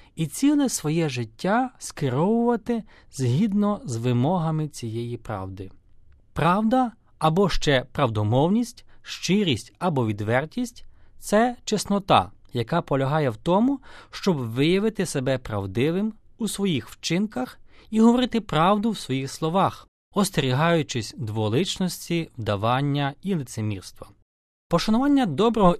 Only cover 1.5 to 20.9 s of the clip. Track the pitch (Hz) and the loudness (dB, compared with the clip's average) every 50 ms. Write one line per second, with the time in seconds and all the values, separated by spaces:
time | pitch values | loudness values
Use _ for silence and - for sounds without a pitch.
1.5 | 208 240 262 247 - - - - - - 147 135 117 131 165 196 226 233 233 240 | 0 0 0 -2 -6 -12 -16 -14 -8 -4 -2 0 0 2 2 2 2 2 2 2
2.5 | 240 233 - - 240 226 - - - - - - - - 131 120 120 147 220 226 | 0 0 -2 -4 -4 -4 -6 -10 -16 -20 -20 -14 -6 -2 0 0 2 2 2 2
3.5 | 196 208 208 202 208 202 - 190 120 113 113 127 123 120 123 147 185 180 160 160 | 2 2 2 2 0 -2 -4 -6 -6 -2 0 0 2 2 2 2 0 0 0 -2
4.5 | 156 156 156 147 - - - 113 110 113 120 120 120 113 - - 113 98 95 95 | -2 -2 -4 -6 -8 -10 -10 -8 -6 -6 -6 -6 -8 -10 -8 -8 -8 -6 -8 -8
5.5 | 95 92 98 92 - - _ _ - - - - - - _ _ - - 147 165 | -10 -10 -12 -14 -16 -20 _ _ -20 -20 -20 -20 -20 -20 _ _ -4 0 0 2
6.5 | 180 202 220 226 240 254 254 233 - _ _ _ _ - - 156 160 185 202 165 | 2 2 2 2 2 2 0 0 -4 _ _ _ _ -2 -2 0 2 2 2 2
7.5 | - - - 156 143 127 127 - - - 143 120 110 107 104 104 113 131 147 170 | 2 0 2 2 2 2 0 -2 -4 -2 -2 0 0 0 0 2 2 2 2 2
8.5 | 202 226 247 - - - - - - - - - - - - - 175 208 208 175 | 2 0 -2 -4 -8 -16 -20 -20 -20 -20 -16 -14 -12 -6 -2 0 2 2 2 2
9.5 | 131 98 - - - - 165 185 160 135 120 110 107 101 107 104 117 127 143 160 | 0 -2 -4 -10 -10 -4 -4 -2 0 0 0 0 -2 -4 -2 0 0 0 -2 -2
10.5 | - - 247 233 - - - - - - - - - - - - - 208 233 247 | -6 -8 -8 -8 -10 -14 -20 -20 -20 -20 -20 -20 -20 -18 -6 0 2 2 2 2
11.5 | 240 - - - 214 202 - - 202 202 196 - 156 110 92 87 - - - - | 0 -4 -6 -4 -4 -2 -2 0 -2 -2 2 4 4 4 4 2 -4 -20 -16 -8
12.5 | - 117 117 - - 170 165 - 151 135 135 131 147 160 151 131 110 107 - 165 | -6 -6 -4 -2 -2 -2 0 0 0 0 0 0 0 0 0 0 -2 -4 -2 0
13.5 | 175 196 233 262 277 262 - - - - - - - - - 202 175 143 123 113 | 2 2 4 2 0 -2 -6 -12 -20 -20 -20 -18 -12 -4 -2 0 0 0 -2 -4
14.5 | 110 123 139 160 180 190 202 220 220 - 190 - - 143 127 139 135 127 - - | -2 0 2 2 2 2 0 0 -2 -2 -4 -4 -2 -2 -2 -2 -2 -2 -4 -4
15.5 | 110 101 98 98 92 113 123 151 165 190 208 220 214 - - - - - 233 202 | -4 -4 -4 -4 -2 0 0 0 0 0 -2 -4 -4 -8 -16 -18 -10 -6 -6 -6
16.5 | - - 196 202 165 123 - - - - - - 165 180 214 214 - 247 254 247 | -4 -2 -2 0 0 -2 -4 -8 -12 -10 -6 -2 -2 0 -2 -2 -4 -6 -8 -8
17.5 | - - - - - - - - 220 220 220 233 233 254 254 240 - 226 180 - | -10 -16 -20 -20 -20 -20 -12 -2 2 6 6 6 6 4 2 0 0 -2 -2 0
18.5 | - 156 170 185 208 214 202 233 208 - - - 131 135 135 135 - - 165 160 | 2 2 4 4 4 2 0 -2 -4 -4 -4 -4 -4 -4 -4 -6 -8 -6 -4 -2
19.5 | 165 196 180 123 - - - - _ _ _ _ - 202 196 185 - - 139 131 | 0 2 0 0 -2 -4 -14 -20 _ _ _ _ 0 0 0 0 0 0 0 2
20.5 | 127 135 156 170 170 165 143 - | 2 2 2 4 2 2 0 0